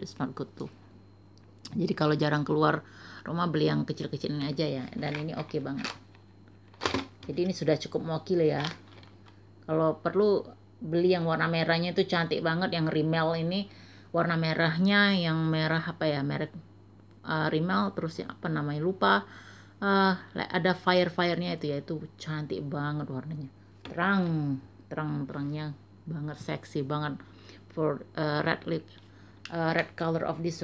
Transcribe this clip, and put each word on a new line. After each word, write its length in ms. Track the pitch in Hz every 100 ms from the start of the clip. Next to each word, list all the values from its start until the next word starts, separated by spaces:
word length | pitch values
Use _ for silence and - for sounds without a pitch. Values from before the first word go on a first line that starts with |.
it's 160 | - -
not 160 | 131
good 160 | 139 135 -
too. 160 | - - - - - - - - - - - -
Jadi 160 | 170
kalau 240 | 190 151 151
jarang 240 | 151 151
keluar 400 | 143 151 151 151 - - - -
rumah, 320 | - 170 175
beli 160 | 156 151
yang 160 | 147
kecil-kecil 480 | 143 151 147 139 -
ini 160 | 147 143
aja 160 | 143
ya. 200 | 151 135 127 -
Dan 160 | 143 147
ini 120 | 156 160
oke 240 | 151 151
banget. 300 | 139 139 - - - - - - - - - - - - - - -
Jadi 120 | 147
ini 80 | 180
sudah 240 | 180 160 147
cukup 240 | - 160
mewakili 480 | 156 160 - 175 156
ya. 160 | 143 151 - - - - - - - - - -
Kalau 320 | 160 160 156
perlu 400 | 170 180 208 196 - - - -
beli 320 | 165 165 180
yang 160 | 180 165
warna 240 | 160 160
merahnya 400 | 165 160 165 175
itu 160 | 185 190
cantik 320 | 175 160 -
banget, 320 | 165 165 185
yang 160 | 170 156
Rimmel 560 | 156 156 165 160 165
ini 240 | 165 190 196 - - - -
warna 320 | 170 170 165
merahnya, 720 | 160 156 165 160 190 202 202
yang 240 | 190 165 160 160
merah 320 | 160 156 160
apa 240 | 170 170 156
ya, 160 | 143
merek, 280 | 139 143 147 170 - - - - - -
uh, 240 | 156 156 156
Rimmel, 480 | 156 175 196 196 -
terus 240 | 165 175
yang 80 | -
apa 240 | - 175
namanya, 320 | 156 147 147
lupa. 400 | 170 190 196 202 - - - - - -
Uh, 320 | 202 196 190 185 - -
ada 400 | - 180 180 180
fire-firenya 800 | 185 180 175 170 175 170 175 165
itu 160 | 147
ya, 80 | 143
itu 240 | 143 156 156 -
cantik 400 | - 156 147 - 143
banget 400 | 143 147 151 -
warnanya. 400 | 127 151 151 135 - - -
Terang, 800 | - - 185 196 175 156 143 131 - - -
terang-terangnya 800 | 143 151 147 135 143 143 151 151 143 - -
banget, 320 | - 156 151 143
seksi 480 | - 160 - 151
banget. 320 | 135 151 151 - - - - - -
For, 320 | - 156 - - -
uh, 240 | 151 147
red 240 | 151 - 165
lip, 160 | 165 - - - - - - -
uh, 240 | 170 160
red 240 | 170 160 -
color 320 | 165 165 -
of 160 | 160
this 160 | 165 165